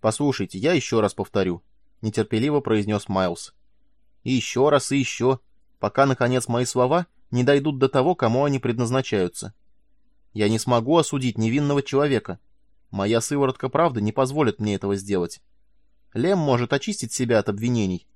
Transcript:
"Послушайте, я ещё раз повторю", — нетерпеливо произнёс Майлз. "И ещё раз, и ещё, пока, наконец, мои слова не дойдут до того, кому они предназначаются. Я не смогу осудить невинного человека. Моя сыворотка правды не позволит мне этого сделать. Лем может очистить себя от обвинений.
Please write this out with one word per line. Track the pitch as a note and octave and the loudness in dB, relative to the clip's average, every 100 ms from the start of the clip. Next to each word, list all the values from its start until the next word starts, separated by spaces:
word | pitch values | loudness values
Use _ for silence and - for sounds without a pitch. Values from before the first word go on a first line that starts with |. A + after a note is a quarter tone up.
| G#2+ | 0
"Послушайте, | G#2+ D3 C3 F#2+ G2 | 0 -2 -2 -4 -2
я | B2 | 0
ещё | F3 - A2+ | 0 0 2
раз | G#2 | 2
повторю", — | - G2+ G#2 F#2 E2+ _ _ _ _ | -2 -4 -2 -2 -2 _ _ _ _
нетерпеливо | A2 G#2 G#2+ A2 C3 D3 | -6 -2 -2 0 0 0
произнёс | - A2 G2+ G#2 - | 0 0 2 -2 -2
Майлз. | F#2+ F#2 F2 - _ _ _ _ _ _ _ | 0 0 -2 -12 _ _ _ _ _ _ _
"И | - | -2
ещё | B2+ - - C#3 | -2 -2 2 4
раз, | D3 - | 4 2
и | C#3 | -2
ещё, | B2+ - A#2+ C3 _ _ _ _ | -2 -2 0 -2 _ _ _ _
пока, | G#2 - C#3 | -4 2 2
наконец, | B2+ B2 B2+ - | 2 0 0 0
мои | A#2+ | -2
слова | B2 B2 B2+ E3 F3 _ - | -2 0 2 0 -4 _ -6
не | B2 | 0
дойдут | B2 C#3+ C#3+ C#3 | 4 4 2 0
до | C3+ | 0
того, | C#3 B2 | 2 2
кому | - A#2 A#2+ C#3+ | 2 2 2 0
они | C3+ | 0
предназначаются. | B2 A#2 A#2 C3 C3 G#2 F2+ - G2+ - _ - _ _ _ _ _ | -2 -2 0 -2 0 0 -2 -4 -14 -14 _ -20 _ _ _ _ _
Я | G#2 G#2 | -2 0
не | A2 | 2
смогу | - A#2+ A2+ E3 | 2 0 4 2
осудить | D#3 C#3+ B2+ A2+ | 2 -2 -4 -2
невинного | A2 C3 D3 C#3+ | 0 0 0 0
человека. | C#3 C3+ D3 B2+ - F2+ _ _ _ _ _ | 0 0 2 0 -4 -14 _ _ _ _ _
Моя | G2 G2 A2+ | -4 0 0
сыворотка | - C#3+ C3+ B2+ C3+ | 0 0 0 -2 -4
правды | D3 E3+ A#2+ | 0 0 2
не | G#2 | -2
позволит | A2 C3 C#3+ C3+ G2+ | 0 -2 2 0 0
мне | G#2 G2 | -2 -2
этого | G2+ G2+ | -2 -4
сделать. | G2 G2 F2 - _ _ _ _ _ _ _ | -2 -2 -2 -8 _ _ _ _ _ _ _
Лем | G#2+ D3 G3 | -4 0 0
может | D3 B2 A#2+ | 2 2 2
очистить | C#3 - G3+ A#2+ | -2 -2 -8 -6
себя | - B2 A2+ | -4 2 2
от | G#2 | 2
обвинений. | G2+ A#2 A#2+ G2+ F#2 _ | -2 0 0 0 -2 _